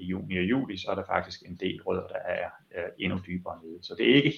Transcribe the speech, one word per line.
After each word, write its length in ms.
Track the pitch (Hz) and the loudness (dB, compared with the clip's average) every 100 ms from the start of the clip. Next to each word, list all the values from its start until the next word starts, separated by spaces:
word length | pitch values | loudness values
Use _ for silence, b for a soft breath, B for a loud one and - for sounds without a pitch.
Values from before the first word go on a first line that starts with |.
i 60 | 92 | -4
juni 320 | 92 101 92 | -4 -2 0
og 60 | |
juli, 320 | 92 131 135 92 | 2 2 0 -4
så 140 | - | -4
er 40 | |
der 100 | 95 | -4
faktisk 360 | 95 90 90 - | 0 0 0 -10
en 140 | - 90 | -12 -4
del 260 | 95 - | -4 -2
rødder, 240 | 95 92 - | -2 -2 -2
der 120 | - | -6
er, 320 | 90 90 85 - _ 92 | -2 -2 -4 -8 _ -8
øh, 140 | 87 - | -8 -4
endnu 200 | 98 92 92 | -2 -2 -4
dybere 320 | 90 87 80 | -6 -6 -10
nede. 140 | 82 85 | -12 -14
Så 120 | - - | -12 2
det 120 | 117 | 8
er 40 | |
ikke 180 | 139 147 | 8 8